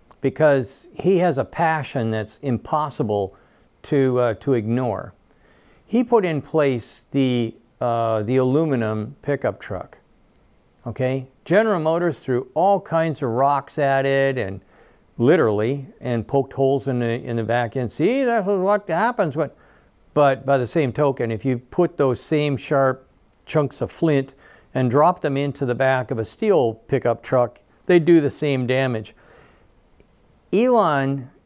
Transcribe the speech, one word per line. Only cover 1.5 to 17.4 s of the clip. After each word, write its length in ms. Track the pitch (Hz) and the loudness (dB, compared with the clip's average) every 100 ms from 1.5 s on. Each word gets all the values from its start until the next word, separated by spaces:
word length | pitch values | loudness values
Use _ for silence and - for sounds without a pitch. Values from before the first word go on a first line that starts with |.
| - 165 160 135 135 113 | -2 -2 -2 -4 -4 -4
that's 280 | 110 104 - | -4 -8 -8
impossible 1000 | 143 117 - 156 147 - 117 104 98 - _ _ _ _ | -4 -4 -2 -4 -4 -4 -2 -2 -4 -8 _ _ _ _
to, 360 | - 147 131 123 | -4 0 2 2
uh, 160 | 120 | 0
to 200 | 110 - | -2 -2
ignore. 580 | 127 107 120 127 95 - - _ _ _ _ _ _ _ | 0 0 -2 -2 -4 -8 -18 _ _ _ _ _ _ _
He 160 | 226 | -2
put 200 | 240 233 | 2 2
in 160 | 185 151 | 2 -2
place 600 | - 160 143 123 - - _ | -2 0 2 0 -6 -18 _
the, 420 | 139 131 123 113 - _ _ | 0 0 0 -2 -6 _ _
uh, 420 | 123 117 113 110 | -4 0 0 0
the 140 | 104 131 | 0 2
aluminum 800 | 131 135 160 131 110 107 104 - | 2 2 2 0 -2 -4 -6 -8
pickup 380 | - 143 117 98 | -6 -4 -4 -6
truck. 380 | - 90 - - _ _ _ _ _ _ _ _ 120 | -10 -12 -12 -18 _ _ _ _ _ _ _ _ -12
Okay? 420 | 113 127 135 131 _ | -4 -2 -2 -8 _
General 360 | - 180 226 185 | -2 0 2 0
Motors 400 | 160 165 175 147 | 0 0 -2 -4
threw 300 | - 123 135 | -4 -4 -2
all 260 | - 185 196 | 0 2 0
kinds 420 | 196 165 165 151 | 0 -2 -2 -4
of 80 | 131 | -4
rocks 480 | 117 139 143 - - | 0 0 0 -4 -2
at 280 | 139 135 135 | 0 2 2
it 320 | 135 135 127 | 2 0 -2
and 220 | 98 92 - _ - _ _ - | -6 -8 -16 _ -20 _ _ 0
literally, 720 | 117 170 123 104 110 143 131 - | 4 4 4 0 -2 -4 -8 -12
and 280 | 127 117 101 | -6 -6 -2
poked 240 | 139 135 | -2 -2
holes 340 | - 135 139 135 | 0 0 0 -2
in 140 | 123 | -2
the, 100 | 120 | -2
in 240 | 117 - | -4 -4
the 80 | 117 | -4